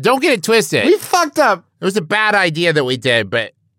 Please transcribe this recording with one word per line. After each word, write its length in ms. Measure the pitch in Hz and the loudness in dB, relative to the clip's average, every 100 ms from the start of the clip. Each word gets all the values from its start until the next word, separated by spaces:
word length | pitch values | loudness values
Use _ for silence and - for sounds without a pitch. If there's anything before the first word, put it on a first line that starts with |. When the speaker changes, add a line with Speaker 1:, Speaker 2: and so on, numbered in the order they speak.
Speaker 1:
Don't 200 | 165 262 | 0 0
get 100 | 269 | 0
it 100 | 240 | -2
twisted. 440 | 185 226 - 135 233 | 0 0 2 0 2
Speaker 2:
We 100 | 403 | 0
fucked 420 | - 359 320 311 | 0 -2 0 0
up. 280 | 262 180 _ - | 2 0 _ -8
Speaker 1:
It 20 | |
was 120 | 175 196 | -4 -4
a 40 | |
bad 320 | 156 208 214 | -2 -2 2
idea 380 | 208 180 156 170 | 2 0 0 0
that 100 | 151 | 0
we 120 | 127 131 | 0 -2
did, 300 | 131 117 98 | 0 0 0
but 220 | 117 107 _ _ | -4 -6 _ _